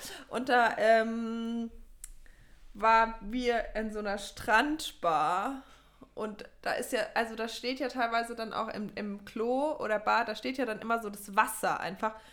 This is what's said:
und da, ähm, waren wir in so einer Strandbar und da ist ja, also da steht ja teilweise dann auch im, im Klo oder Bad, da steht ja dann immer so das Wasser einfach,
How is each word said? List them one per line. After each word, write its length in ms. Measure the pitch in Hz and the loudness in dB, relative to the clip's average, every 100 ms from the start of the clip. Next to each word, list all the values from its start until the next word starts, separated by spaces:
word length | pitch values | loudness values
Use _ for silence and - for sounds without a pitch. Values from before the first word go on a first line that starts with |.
| - - - | -12 -14 -8
und 220 | 233 269 | -4 2
da, 260 | 247 226 - | 4 4 4
ähm, 920 | 220 226 226 226 226 233 226 233 233 - - - - - - - - - - | 6 6 4 -2 -4 -4 -4 -4 -6 -10 -18 -18 -18 -18 -20 -20 -20 -20 -18
waren 400 | 208 214 226 226 220 | 0 6 6 6 0
wir 520 | 202 247 247 233 - 214 | -6 -2 2 2 0 -4
in 180 | 220 | -4
so 60 | 208 | -4
einer 180 | 208 202 - - - 220 294 311 | -4 -4 -6 -6 4 4 4 -2
Strandbar 840 | - - 170 151 151 180 240 269 - - - _ - | -6 -2 2 2 2 2 -2 -6 -12 -20 -20 _ -16
und 300 | - 214 208 - - | -8 -8 -8 -16 -8
da 120 | - | -4
ist 180 | - 247 | -4 -2
ja, 100 | 240 - | -2 0
also 220 | - 226 226 | 0 -2 -4
da 120 | 226 | -6
steht 320 | - 240 262 | -4 -4 -2
ja 80 | 254 | -4
teilweise 480 | 254 233 233 233 226 | -2 0 0 -2 -6
dann 180 | 226 | -4
auch 140 | - 220 | -4 -4
im, 240 | - 208 - | -4 -6 -6
im 280 | 208 202 - | -6 -8 -8
Klo 480 | 220 233 262 302 - | -4 0 2 0 -2
oder 220 | 214 208 | 0 0
Bad, 280 | 214 214 233 | 4 2 2
da 80 | 220 | -4
steht 220 | 254 262 | -4 -2
ja 80 | 233 | -2
dann 140 | 208 | -4
immer 200 | 220 233 | -2 -2
so 80 | 208 | -2
das 260 | 208 - 202 | -10 0 2
Wasser 440 | 254 - 185 147 | 2 0 0 0
einfach, 340 | 170 190 220 220 - | -4 -4 -4 -4 -14